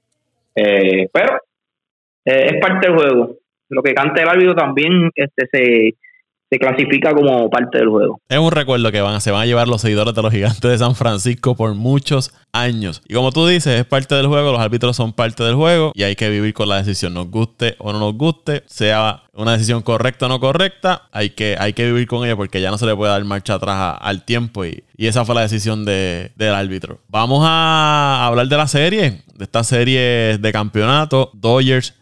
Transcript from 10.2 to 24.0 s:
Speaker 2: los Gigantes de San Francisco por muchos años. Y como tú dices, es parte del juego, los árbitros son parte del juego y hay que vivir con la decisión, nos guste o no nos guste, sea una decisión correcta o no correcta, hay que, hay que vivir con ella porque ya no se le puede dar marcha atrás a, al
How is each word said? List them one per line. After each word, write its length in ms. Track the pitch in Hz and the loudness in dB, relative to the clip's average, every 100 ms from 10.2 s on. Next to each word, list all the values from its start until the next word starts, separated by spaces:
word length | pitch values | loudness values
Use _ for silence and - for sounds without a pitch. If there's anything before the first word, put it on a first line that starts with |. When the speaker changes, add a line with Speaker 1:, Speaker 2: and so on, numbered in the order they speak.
Speaker 2:
los 120 | 110 | 0
Gigantes 360 | 107 101 107 123 | 2 0 0 0
de 80 | 120 | 2
San 160 | 120 | 2
Francisco 640 | 123 117 104 98 120 - 123 | 0 0 0 -2 -2 -2 0
por 180 | 110 | -2
muchos 640 | 104 117 139 135 139 127 - _ | -2 0 0 0 -2 -4 -10 _
años. 500 | 113 123 117 101 82 - | -4 -2 -2 -6 -8 -6
Y 60 | |
como 180 | 113 131 | -2 0
tú 160 | 135 165 | 2 2
dices, 320 | 180 147 120 | 2 2 0
es 60 | 120 | 0
parte 280 | 135 131 139 | -2 0 0
del 120 | 139 | 2
juego, 240 | 147 147 | 2 0
los 80 | 123 | 0
árbitros 380 | 110 117 123 120 | -2 -2 -2 -2
son 160 | 113 | -4
parte 320 | 110 117 113 117 | -2 -4 -2 -2
del 100 | 123 | 2
juego 380 | 160 170 156 - | 2 2 0 -2
y 80 | |
hay 140 | 101 101 | -4 -2
que 120 | 110 | -2
vivir 240 | 104 107 | 0 -2
con 140 | 107 104 | -2 -2
la 80 | 98 | -2
decisión, 380 | 98 95 90 | -2 -4 -4
nos 160 | 87 87 | -6 -6
guste 460 | 107 113 - 117 - | -4 -4 -2 -6 -4
o 160 | 104 | -8
no 60 | 104 | -4
nos 140 | 104 107 | -4 -2
guste, 480 | 156 160 - 143 - | -2 -2 -6 -8 -8
sea 580 | - 107 107 110 - _ | -2 0 2 0 -4 _
una 200 | - 110 | -6 -2
decisión 280 | 113 110 117 | 0 0 -2
correcta 440 | - 113 120 - 131 | -2 -2 -2 -4 -4
o 40 | |
no 120 | 127 | -2
correcta, 640 | 131 156 190 - 185 180 - | -2 0 -2 -2 -4 -4 -6
hay 160 | - 104 | -6 -6
que, 260 | - 107 92 | -4 -4 -2
hay 140 | 101 | -4
que 140 | 104 120 | -2 -2
vivir 200 | 120 120 | -2 -2
con 180 | 120 120 | -4 -4
ella 100 | 110 | -4
porque 240 | 98 95 | -4 -4
ya 100 | 95 | -4
no 80 | 104 | -2
se 80 | 117 | -2
le 80 | |
puede 200 | 104 104 | -2 0
dar 100 | 101 | -2
marcha 300 | 101 101 98 | -2 -6 -4
atrás 220 | 98 98 95 | -4 -4 -4
a, 160 | 95 | -4
al 300 | 71 | -4